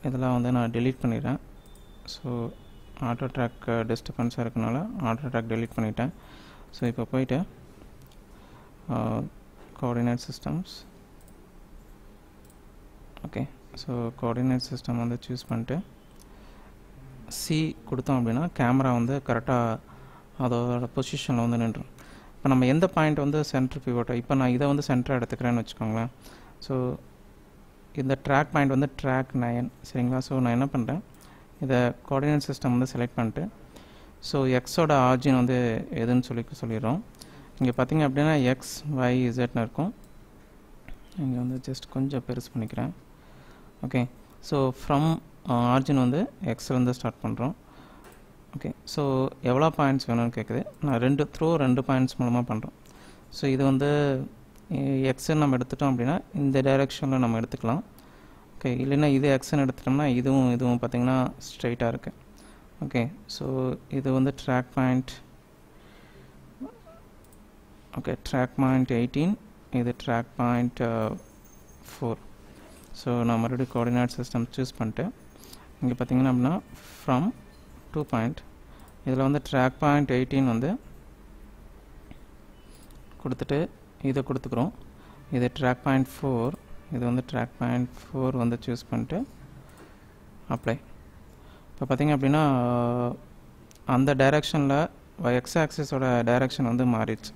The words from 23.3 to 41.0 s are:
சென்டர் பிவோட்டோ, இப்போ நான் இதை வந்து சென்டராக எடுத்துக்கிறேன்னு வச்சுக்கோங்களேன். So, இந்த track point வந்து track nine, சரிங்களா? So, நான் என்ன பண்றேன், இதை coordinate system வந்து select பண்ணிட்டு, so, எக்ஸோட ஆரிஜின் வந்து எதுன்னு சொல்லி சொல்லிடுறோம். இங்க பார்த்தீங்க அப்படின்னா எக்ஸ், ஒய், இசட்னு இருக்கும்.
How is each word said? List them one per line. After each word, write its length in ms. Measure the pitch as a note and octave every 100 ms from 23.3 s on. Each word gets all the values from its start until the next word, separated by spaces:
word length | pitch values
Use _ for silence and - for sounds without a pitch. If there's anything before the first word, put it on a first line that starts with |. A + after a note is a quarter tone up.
| D3+
சென்டர் 380 | D3 C3+ C3 C3+ B2+
பிவோட்டோ, 260 | A#2+ A#2
இப்போ 240 | B2 A#2+ C3+
நான் 140 | B2+
இதை 180 | B2 C#3+
வந்து 160 | C#3+ C#3+
சென்டராக 340 | B2+ A#2+ C3
எடுத்துக்கிறேன்னு 440 | A#2 A#2 B2+ A#2+ A2
வச்சுக்கோங்களேன். 420 | - A2 A2 A#2 - - - - -
So, 360 | - C3 B2 - - - - - - - - - - -
இந்த 220 | C3 C3+
track 280 | - C#3 D3
point 200 | D3+ C#3
வந்து 180 | C3+ C#3+ -
track 280 | C#3 C3 C3
nine, 380 | C3 A#2+ A#2+ B2 - -
சரிங்களா? 240 | C3 B2 B2+
So, 220 | - C3
நான் 120 | B2
என்ன 160 | A#2 C#3
பண்றேன், 360 | C3 A2 D#3 - - - - - -
இதை 160 | C3 B2
coordinate 720 | B2 - - C3+ D3 D3 -
system 300 | C#3 C3+ A#2+
வந்து 100 | B2+
select 220 | A#2+ A#2+ -
பண்ணிட்டு, 340 | A2+ A#2+ F3+ - - - - - - -
so, 280 | - D3 C3
எக்ஸோட 440 | B2+ - - D#3+
ஆரிஜின் 440 | C#3+ B2+ B2+ C3 C3
வந்து 520 | B2 B2+ B2 A2 -
எதுன்னு 300 | D3+ A2+ B2
சொல்லி 240 | B2+ A#2 A2+ -
சொல்லிடுறோம். 400 | A#2 A2 A2 D#3 - - - - - -
இங்க 240 | B2+ A#2+
பார்த்தீங்க 260 | B2+ D#3 D3
அப்படின்னா 340 | C3+ D3+ D#3
எக்ஸ், 400 | B2 C3 - - D3 C#3
ஒய், 320 | B2+ B2+ B2
இசட்னு 320 | A#2+ A#2+ B2
இருக்கும். 320 | A2+ - E3+ - - - - - - - - - - -